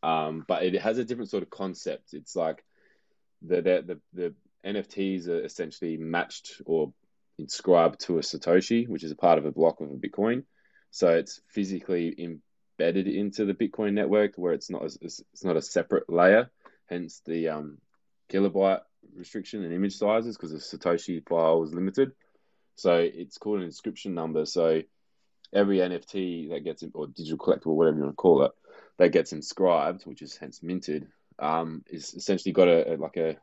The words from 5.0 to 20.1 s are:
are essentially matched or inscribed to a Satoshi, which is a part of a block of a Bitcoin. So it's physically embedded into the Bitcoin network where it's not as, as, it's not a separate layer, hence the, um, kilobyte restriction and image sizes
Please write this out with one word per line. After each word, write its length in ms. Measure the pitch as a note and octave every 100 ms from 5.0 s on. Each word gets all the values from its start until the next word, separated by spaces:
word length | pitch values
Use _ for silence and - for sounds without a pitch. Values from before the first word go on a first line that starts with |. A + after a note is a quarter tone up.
| G2 F#2+ E2+
are 160 | E2+
essentially 520 | D#2 - E2 - E2+ D#2+
matched 640 | D#2+ E2 - - - - -
or 260 | E2 D2 - _ _ _ -
inscribed 640 | D#2 - - F2 D#2+ -
to 180 | - E2+
a 20 |
Satoshi, 680 | D2+ D#2+ - F2+ - A#2 A#2+
which 160 | F2
is 80 | D#2+
a 40 | D2
part 220 | F2+ D#2+
of 80 | D2
a 60 |
block 280 | C2+ E2 -
of 100 | D2+
a 40 |
Bitcoin. 480 | C#2 G2 - G#2+ B2 C#3 _ _ _ _
So 180 | - F2+ E2+
it's 240 | - - _
physically 680 | - G2 F#2 - F2+ E2+ -
embedded 920 | F2 D#2+ _ _ _ _ E2 F2+ F#2+
into 380 | F2+ G#2 G2 G2+
the 80 |
Bitcoin 400 | F#2+ G2 - G#2+
network 420 | G2+ E2 G#2 G#2 -
where 160 | F2+
it's 160 | D#2+ -
not 160 | -
as, 140 | D#2 -
as, 220 | - - -
it's 100 | -
not 140 | F#2 D#2+
a 60 |
separate 480 | - F2 E2 F#2 -
layer, 380 | E2+ F2+ G#2+ B2+ _ - _
hence 380 | _ F2 E2+ -
the, 240 | - E2 D#2+
um, 300 | D#2 D2+ D2 _ _ _ _ _
kilobyte 540 | F#2+ G2 F#2 F#2+ F#2+ - _ _
restriction 500 | F#2 F2+ A2 - G#2+
and 80 | F2
image 240 | F2 G2+ F#2+
sizes 400 | G#2